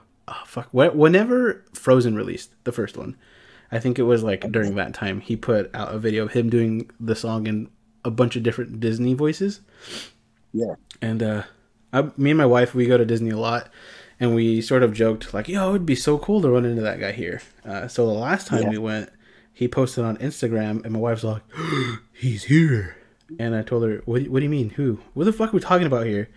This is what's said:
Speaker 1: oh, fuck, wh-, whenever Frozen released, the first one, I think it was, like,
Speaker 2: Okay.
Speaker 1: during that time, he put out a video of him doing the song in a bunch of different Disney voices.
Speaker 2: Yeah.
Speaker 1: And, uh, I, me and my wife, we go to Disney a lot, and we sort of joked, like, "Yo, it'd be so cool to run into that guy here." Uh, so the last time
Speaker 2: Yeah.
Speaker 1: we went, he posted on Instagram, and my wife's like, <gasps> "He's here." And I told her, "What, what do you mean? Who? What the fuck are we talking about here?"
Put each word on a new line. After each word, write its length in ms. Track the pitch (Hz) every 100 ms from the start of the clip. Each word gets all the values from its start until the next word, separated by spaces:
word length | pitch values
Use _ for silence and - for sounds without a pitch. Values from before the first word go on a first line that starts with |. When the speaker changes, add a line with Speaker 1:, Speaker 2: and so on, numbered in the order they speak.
| _ _ -
Speaker 1:
oh, 140 | - -
fuck, 220 | - -
wh-, 240 | - 180
whenever 720 | 151 156 185 226 247 240 - _
Frozen 420 | - - 131 120 107
released, 380 | 98 87 - _
the 80 | -
first 240 | 120 101 -
one, 200 | - 135 _ - - - _
I 60 | 117
think 200 | 123 123
it 40 |
was, 180 | 120 120
like, 220 | 110 95
Speaker 2:
Okay. 80 | 104
Speaker 1:
during 220 | 110 104 101
that 180 | 90
time, 260 | - 101 98
he 160 | - 110
put 380 | - 107 95
out 200 | - 104
a 40 | 110
video 260 | 110 110
of 80 | 107
him 180 | 123 117
doing 400 | 117 113 110 113 _
the 160 | 113 110
song 300 | 113 110 107
in 240 | 107 113 _ _ _
a 60 | 120
bunch 260 | 113 123 123
of 60 |
different 380 | 113 110 120 110
Disney 340 | 113 110 123
voices. 460 | 127 151 156 196 202 _ _ - - - _ _ _ _
Speaker 2:
Yeah. 220 | 110 110 - _ -
Speaker 1:
And, 200 | 113 113
uh, 200 | 110 107 - _ _ _ _
I, 180 | 131 147 -
me 140 | 143
and 80 | 156
my 80 | 135
wife, 280 | 120 123
we 120 | 127 123
go 100 | 123
to 60 |
Disney 260 | 113 117 113
a 80 | 107
lot, 320 | 113 120 - - - - - _
and 160 | 123
we 260 | 117 113 113
sort 220 | 113 131
of 100 | 120
joked, 400 | 107 113 110 -
like, 140 | 101 110
"Yo, 220 | 196 190
it'd 160 | 202 165
be 80 | 131
so 220 | - 147
cool 220 | - 208
to 80 | 147
run 140 | 123
into 180 | 120 117
that 180 | 107 -
guy 120 | 101
here." 280 | 110 87 - - _
Uh, 240 | - 98 117
so 180 | - 117
the 60 |
last 340 | 107 131 190 -
time 160 | 113
Speaker 2:
Yeah. 80 | 110
Speaker 1:
we 80 | 107
went, 320 | 110 107 - _ _ _ _
he 140 | - 120
posted 360 | - 123 -
on 120 | 117 110
Instagram, 640 | 135 - 117 113 107 110
and 80 | 113
my 60 | 113
wife's 240 | 117 113
like, 180 | 113 107 - 160 160 143
<gasps> 340 | 123 113 -
"He's 320 | - 127 104
here." 520 | - 156 160 113 90 - _ _ _ -
And 160 | 117 110
I 60 |
told 200 | 107 120
her, 180 | 113 104
"What, 240 | - 123 139
what 120 | 131
do 40 |
you 60 | 143
mean? 200 | 147 110
Who? 300 | 98 135 104 -
What 100 | 131
the 80 | 190
fuck 180 | 220 220
are 60 | 202
we 40 |
talking 260 | - 180 165
about 200 | 123 113
here?" 220 | 101 107